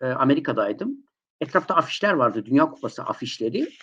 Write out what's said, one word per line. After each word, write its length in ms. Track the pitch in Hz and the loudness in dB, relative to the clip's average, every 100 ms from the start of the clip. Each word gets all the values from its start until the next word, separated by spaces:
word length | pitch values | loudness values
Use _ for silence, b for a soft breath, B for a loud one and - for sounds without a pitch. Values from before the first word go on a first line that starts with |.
e, 60 | 131 | -4
Amerika'daydım. 880 | 127 135 143 147 110 104 107 233 277 _ _ _ - | 2 4 4 2 0 0 -2 -6 -8 _ _ _ -10
Etrafta 340 | 151 185 - | 0 0 2
afişler 380 | 175 - - 208 | 0 0 0 0
vardı, 340 | 170 120 110 104 | 2 2 0 2
Dünya 240 | 139 160 | 4 4
Kupası 320 | - 117 - | 0 -10 -8
afişleri 680 | - - 127 - 117 180 311 B | -8 -6 -8 -4 -4 -2 -4 B